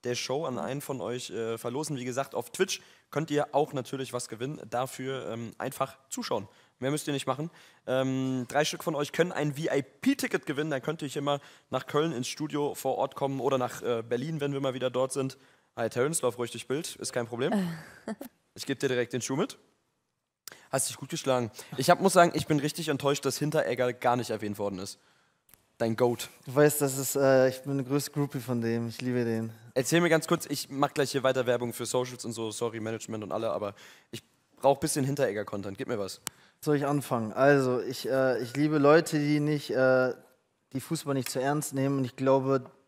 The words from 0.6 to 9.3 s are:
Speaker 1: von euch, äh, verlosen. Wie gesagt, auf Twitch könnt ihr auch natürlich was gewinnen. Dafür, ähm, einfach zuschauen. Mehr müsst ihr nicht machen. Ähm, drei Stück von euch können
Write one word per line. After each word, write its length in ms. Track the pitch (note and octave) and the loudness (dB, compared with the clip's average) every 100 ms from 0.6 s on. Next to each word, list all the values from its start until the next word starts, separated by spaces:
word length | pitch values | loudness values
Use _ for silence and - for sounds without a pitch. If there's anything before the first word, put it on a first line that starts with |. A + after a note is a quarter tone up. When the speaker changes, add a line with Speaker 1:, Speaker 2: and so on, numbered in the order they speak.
| G2 C3+ | -4 -6
Speaker 1:
von 180 | - C3+ | -6 -6
euch, 300 | G2 B2 - | -4 -6 -6
äh, 300 | G2+ A2+ A#2 | -6 -4 -4
verlosen. 380 | A#2+ B2+ D#3 C#3 | -4 -4 -4 -4
Wie 80 | B2 | -4
gesagt, 280 | B2 C#3 | -4 -4
auf 160 | - - | -6 -8
Twitch 320 | - F#3+ - - - _ | -2 -2 -2 -10 -20 _
könnt 180 | D3 D#3+ | -6 0
ihr 240 | D3 C#3 | 0 0
auch 200 | C#3 D3+ | 0 0
natürlich 400 | C#3+ A#2+ C3+ C3 | -2 -6 -6 -6
was 160 | B2 - | -6 -8
gewinnen. 300 | A2 C3 D3+ - | -8 -8 -8 -6
Dafür, 600 | A#2+ C3 - C3 C3+ F2 | -4 -4 -6 -8 -6 -6
ähm, 220 | A2+ A2+ - | -6 -8 -8
einfach 380 | B2+ - C3+ - _ | -8 -4 -4 -4 _
zuschauen. 380 | - A#3 A2+ G2+ _ _ _ | -10 -4 -4 -4 _ _ _
Mehr 100 | C3 | -2
müsst 160 | D3 - | -2 -2
ihr 80 | |
nicht 140 | C#3 - | -4 -2
machen. 240 | B2+ E3 - - _ - | -4 -6 -10 -20 _ -2
Ähm, 600 | C3 C3 C3 C3 C3 A#2+ | 0 0 0 -2 -2 -2
drei 180 | C3+ D3+ | 0 0
Stück 180 | E3+ | -2
von 120 | - D3 | -4 -4
euch 160 | D3 | -4
können 220 | - F3 | 0 0